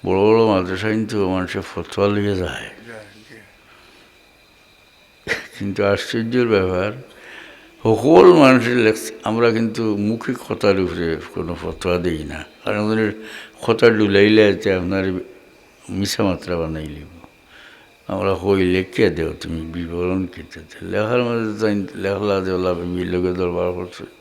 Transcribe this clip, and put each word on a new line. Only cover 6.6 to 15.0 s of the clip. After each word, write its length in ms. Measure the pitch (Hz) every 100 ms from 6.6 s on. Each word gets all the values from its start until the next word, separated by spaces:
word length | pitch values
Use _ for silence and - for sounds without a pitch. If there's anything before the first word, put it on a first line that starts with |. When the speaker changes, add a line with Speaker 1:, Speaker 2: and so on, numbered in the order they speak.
| 92 90 101 123 127 - - - - - - _
Speaker 1:
সকল 520 | - 110 127 175 185
মানুষের 420 | 175 135 127 113 123
লেখ-, 360 | 110 107 - -
আমরা 260 | 107 110 117
কিন্তু 460 | 113 113 113 113 101
মৌখিক 420 | 104 113 - 123 -
কথার 320 | 101 104 98
উপরে 360 | 90 87 85 78 76
কোনো 220 | - 82 85
ফতোয়া 360 | 85 82 92 87
দিই 260 | 87 80
না, 200 | 73 71 - -
কারণ 140 | 101 104
আমাদের 480 | 104 110 107 104 - - - - -
কথা 240 | 113 117
ডুলাইলে 540 | 110 104 98 104 107
আছে 300 | 104 92 104
আপনার 380 | 92 87 98